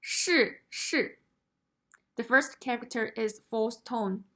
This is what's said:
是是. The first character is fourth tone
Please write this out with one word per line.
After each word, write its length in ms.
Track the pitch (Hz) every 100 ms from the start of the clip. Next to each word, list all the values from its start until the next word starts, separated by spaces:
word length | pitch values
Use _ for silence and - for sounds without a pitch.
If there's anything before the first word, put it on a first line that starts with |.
是 600 | - - - 349 233 - _
是. 480 | - - 311 - - _ _ _ _ _ _ _ - _ -
The 80 |
first 360 | 233 262 - -
character 520 | - 240 - 240 220 -
is 240 | 220 214 -
fourth 340 | 226 220 233
tone 400 | - 247 208 190 -